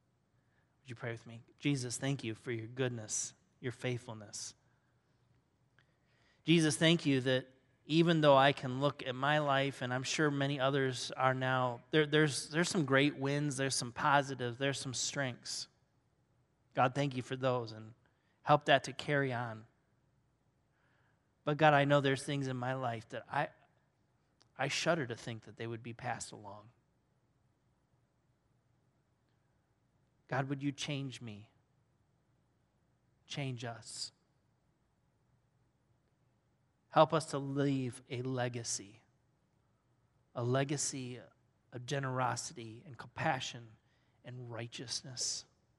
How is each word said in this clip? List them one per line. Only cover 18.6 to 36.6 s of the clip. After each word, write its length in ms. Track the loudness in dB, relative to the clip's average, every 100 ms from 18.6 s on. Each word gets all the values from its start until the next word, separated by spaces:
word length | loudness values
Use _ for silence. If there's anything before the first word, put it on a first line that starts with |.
| 6
that 180 | 4
to 80 | 4
carry 400 | -8 -2 0 0
on. 300 | -2 -6 -10 -16 _ _ _ _ _ _ _ _ _ _ _ _ _ _ _ _ _
But 120 | -2 6
God, 180 | 8
I 100 | 8
know 160 | 8 6
there's 220 | 6 2
things 240 | 0 -4 -2
in 100 | -4
my 180 | -4
life 340 | -4 -4 -6 -8
that 140 | -12 -4
I, 160 | -4 -4 -6 _ _ _ _ _ _ _ _ _ -6
I 120 | -4
shudder 380 | 0 0 0 -2
to 100 | -6
think 300 | -8 -12 -12
that 100 | -12
they 100 | -10
would 160 | -8
be 120 | -12
passed 360 | -10 -8 -8 -10
along. 320 | -14 -16 -18 -20 _ _ _ _ _ _ _ _ _ _ _ _ _ _ _ _ _ _ _ _ _ _ _ _ _ _ _ _ _ _ _ _ _ _ _ -4
God, 200 | -2 -2
would 140 | -2
you 80 | -4
change 500 | -4 -6 -6 -6 -10
me? 260 | -12 -14 -18 _ _ _ _ _ _ _ _ _ _ _ _ _ _ _ _ _ -12
Change 380 | -6 -6 -6
us. 480 | -8 -10 -12 -12 -12 -14 _ _ _ _ _ _ _ _ _ _ _ _ _ _ _ _ _ _ _ _ _ _ _ _